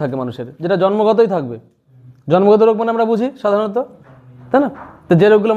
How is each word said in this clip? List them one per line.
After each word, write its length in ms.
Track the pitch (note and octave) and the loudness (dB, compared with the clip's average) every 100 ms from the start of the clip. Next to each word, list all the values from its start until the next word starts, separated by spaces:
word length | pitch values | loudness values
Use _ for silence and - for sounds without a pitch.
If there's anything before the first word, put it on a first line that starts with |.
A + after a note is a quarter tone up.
থাকে 120 | D3 C3+ | -6 -6
মানুষের, 240 | B2 A#2+ A#2+ - | -8 -10 -14 -10
যেটা 140 | E3+ F#3+ | -4 -2
জন্মগতই 460 | F#3+ G#3 G#3+ A3 A3+ | 0 0 0 2 0
থাকবে। 220 | F#3 C3 A2+ - _ _ _ - - - | -2 -6 -12 -18 _ _ _ -20 -18 -2
জন্মগত 280 | F3 G3+ G#3+ A3+ | 2 4 4 4
রোগ 60 | G#3+ | 2
মানে 100 | A#3 | -2
আমরা 100 | A3+ A3+ | -2 -2
বুঝি 160 | A3 B3+ C4+ | -2 -4 -4
সাধারণত, 360 | G#3 G3+ G#3+ A3 C#4+ - - - - - - | -2 -2 -2 -6 -8 -12 -20 -20 -20 -20 -2
তাই 100 | C4 | 0
না? 40 | C#4 - - - - | 0 -6 -20 -20 0
তো 40 | E3+ | 2
যে 60 | G#3 | 4
রোগগুলো 200 | G#3+ G#3+ | 4 2